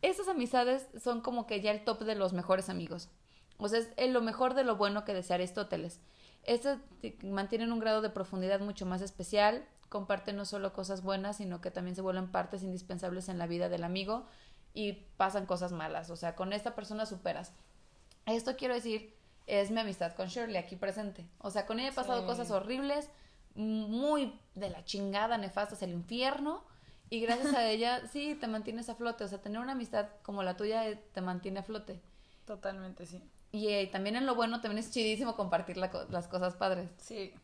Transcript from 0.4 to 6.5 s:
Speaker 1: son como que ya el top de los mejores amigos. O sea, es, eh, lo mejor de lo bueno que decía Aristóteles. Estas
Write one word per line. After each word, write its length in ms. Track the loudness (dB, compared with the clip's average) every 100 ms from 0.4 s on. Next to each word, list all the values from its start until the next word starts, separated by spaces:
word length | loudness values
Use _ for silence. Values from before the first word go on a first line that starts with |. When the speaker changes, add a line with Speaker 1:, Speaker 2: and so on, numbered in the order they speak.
| 4 4 6 4 0 -4
Speaker 1:
son 160 | 0 0
como 260 | 0 -2 0
que 140 | 0
ya 100 | 2
el 120 | 2
top 180 | 2 0
de 100 | 0
los 180 | 2 2
mejores 380 | 2 4 2 2
amigos. 400 | -4 -4 -6 -10 -20 -20 -20 -20 -4
O 100 | 2
sea, 120 | 2
es, 100 | 0 2
eh, 140 | 4
lo 100 | 4
mejor 320 | 2 2 2
de 100 | 4 4
lo 100 | 4
bueno 280 | 4 2
que 120 | 0 -2
decía 180 | 2
Aristóteles. 680 | 2 2 -2 -2 -2 -4 -10 -20 -20 -20 -10
Estas 340 | 0